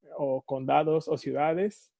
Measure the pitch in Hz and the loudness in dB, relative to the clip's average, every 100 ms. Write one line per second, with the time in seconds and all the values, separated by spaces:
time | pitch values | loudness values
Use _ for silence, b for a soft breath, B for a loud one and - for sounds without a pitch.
0 | - - 139 131 - 135 131 143 156 156 | -12 -4 -2 -2 -4 -6 2 2 4 0
1 | 156 151 - 131 151 165 208 - _ _ | 0 -4 -2 0 0 0 -2 -4 _ _